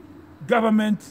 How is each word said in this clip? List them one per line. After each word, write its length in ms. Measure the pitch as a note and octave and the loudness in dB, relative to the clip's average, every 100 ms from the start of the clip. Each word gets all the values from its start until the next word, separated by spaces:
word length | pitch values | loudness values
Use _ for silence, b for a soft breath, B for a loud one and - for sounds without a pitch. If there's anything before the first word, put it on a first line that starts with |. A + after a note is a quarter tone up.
| - - - - C#3 | -20 -20 -20 -14 -2
government, 540 | A#3 A3 G#3+ G#3+ G#3 - | 0 2 2 0 -4 -6